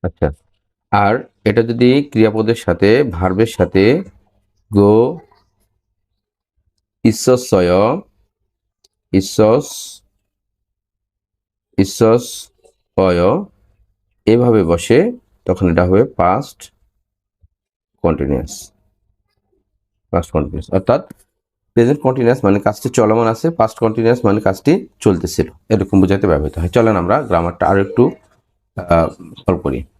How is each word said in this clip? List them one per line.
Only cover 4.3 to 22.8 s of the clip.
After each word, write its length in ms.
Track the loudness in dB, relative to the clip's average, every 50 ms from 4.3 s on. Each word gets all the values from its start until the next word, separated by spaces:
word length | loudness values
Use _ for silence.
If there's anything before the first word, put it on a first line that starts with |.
| _ _ _ _ _ _ _ _ 2
গো 460 | 2 4 4 4 4 2 0 -4 -10 -16 _ _ _ _ _ _ _ _ _ _ _ _ _ _ _ _ _ _ _ _ _ _ _ _ _ _ _ _ _ _ _ _ _ _ _ _
ইসস্বয়, 1000 | -2 -2 0 2 2 2 0 0 -2 0 0 2 2 2 2 2 0 0 -4 -8 _ _ _ _ _ _ _ _ _ _ _ _ _ _ _ _ _ _ _ _ _
ইসস-, 920 | -2 -2 -2 -2 0 2 2 2 2 0 -2 -6 -14 -16 -16 -18 -20 -20 _ _ _ _ _ _ _ _ _ _ _ _ _ _ _ _ _ _ _ _ _ _ _ _ _ _ _ _ _ _ _ _ _ _ _ -2
ইসস্বয় 1700 | -2 -2 0 2 2 4 4 2 0 -4 -16 -16 -18 _ _ _ _ _ _ _ _ _ _ 0 0 0 2 2 2 0 0 -2 -4 -10 _ _ _ _ _ _ _ _ _ _ _ _ _ _ _
এভাবে 380 | 2 2 4 4 4 2 2 2
বসে, 480 | 2 0 -2 0 0 2 2 2 0 -4 -10 _ _ _ _ _
তখন 260 | -6 -4 -2 0 0
এটা 140 | 2 2 0
হবে 180 | 2 2 2 0
পাস্ট 680 | 0 -2 -2 0 0 0 -2 -4 -10 -16 _ -20 -20 _ _ _ _ _ _ _ _ _ _ _ _ _ _ _ _ _ _ _ _ _ _ _ _ _ _
কন্টিনিউয়াস, 720 | -4 -4 -2 -2 -4 -4 -4 -6 -6 -10 -14 -18 -20 -20 _ _ _ _ _ _ _ _ _ _ _ _ _ _ _ _ _ _ _ _ _ _ _ _ _ _ _ _
পাস্ট 220 | -6 -6 -6 -2
কন্টিনিউয়াস। 400 | -4 -4 -4 -4 -8 -12 -10 -4
অর্থাৎ 420 | -4 -4 0 0 -2 -2 -2 -10 -20 _ _ _ _ _ _ _ _ _ _ _ _
প্রেজেন্ট 280 | 0 2 2 0 0
কন্টিনিউয়াস 440 | -2 -2 -2 0 0 0 0 2 0
মানে 140 | 0 0 0
কাজটি 300 | 0 -4 -6 -4